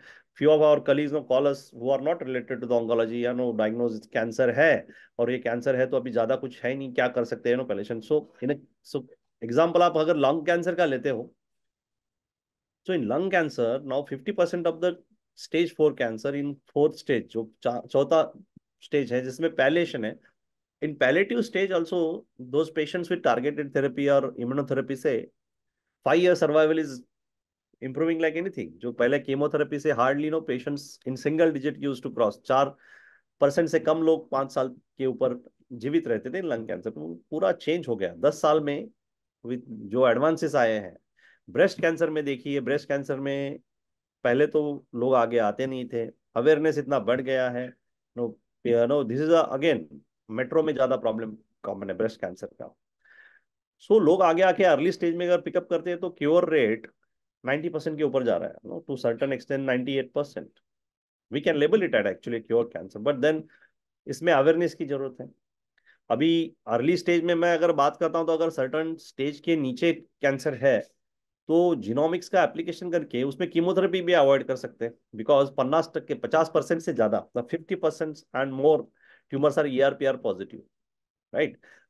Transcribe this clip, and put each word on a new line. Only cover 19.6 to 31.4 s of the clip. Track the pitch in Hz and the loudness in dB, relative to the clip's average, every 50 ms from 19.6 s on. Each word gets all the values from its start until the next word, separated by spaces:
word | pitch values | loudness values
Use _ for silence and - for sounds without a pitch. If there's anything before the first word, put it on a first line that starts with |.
| 131 143 160 175 165 165 - 123 107 | 2 4 4 2 0 -2 -4 -6 -6
है, | 110 - - _ _ _ _ _ _ _ _ _ _ _ - 147 | -6 -8 -10 _ _ _ _ _ _ _ _ _ _ _ -8 -8
in | 156 143 - | -6 -2 0
palliative | 135 131 147 185 202 202 240 240 214 | 2 2 4 2 2 0 0 -2 -2
stage | - - 185 196 185 | -2 -2 -2 -2 0
also, | 185 170 165 - 185 175 165 160 180 220 - _ _ - | -2 -2 -2 -2 -2 0 0 -2 -2 -6 -12 _ _ -20
those | 127 123 135 151 160 160 | -10 -4 -2 -2 -2 0
patients | 156 160 151 151 - 180 170 - | -2 -4 -4 -2 -4 -4 -2 -2
with | 180 175 | -2 0
targeted | - 135 113 123 127 147 147 151 143 139 | 2 2 2 2 0 -2 -4 -4 -6 -4
therapy | - 139 135 135 123 143 143 143 | -2 -2 -2 -2 -2 0 2 4
or | 139 139 135 - | 4 4 2 0
immunotherapy | - - 120 120 135 143 139 143 135 135 131 131 139 | -6 -6 -6 -4 -2 -4 -2 -2 -2 -4 -4 -4 -6
से | 135 - 151 120 110 - - _ _ _ _ _ _ _ _ _ _ _ _ _ _ - | -4 -2 -2 -2 -2 -4 -8 _ _ _ _ _ _ _ _ _ _ _ _ _ _ 0
five | 135 151 175 | 2 4 4
year | 180 180 165 | 6 4 4
survival | - 165 151 151 156 156 151 160 160 | 4 2 4 4 4 4 4 2 0
is | 151 139 131 123 - _ _ _ _ _ _ _ _ _ _ _ _ _ _ - | -2 -4 -8 -14 -16 _ _ _ _ _ _ _ _ _ _ _ _ _ _ -12
improving | - 131 123 147 160 165 165 160 | -10 -8 -4 -2 -2 -2 0 0
like | 165 160 156 | 0 -2 -2
anything। | 170 185 196 185 131 90 82 80 - | -2 -6 -6 -8 -10 -10 -12 -12 -10
जो | - 123 | -10 -6
पहले | 120 - 120 127 143 143 | -2 0 2 2 2 0
कीमोथेरेपी | 143 139 135 139 147 147 - 147 147 147 147 143 | -2 -2 -2 -2 0 0 0 0 -2 -2 -4 -4
से | 151 156 | -2 0
hardly, | 127 113 127 131 143 143 151 151 | 2 2 2 2 2 0 -2 -2
no, | 160 160 | -4 -4
patients | 156 151 123 127 - 147 143 139 - - - _ - | -4 -4 -6 -4 -4 -6 -6 -8 -10 -14 -18 _ -10
in | 131 131 | -10 -8
single | - - 147 156 160 | -4 -4 -2 2 2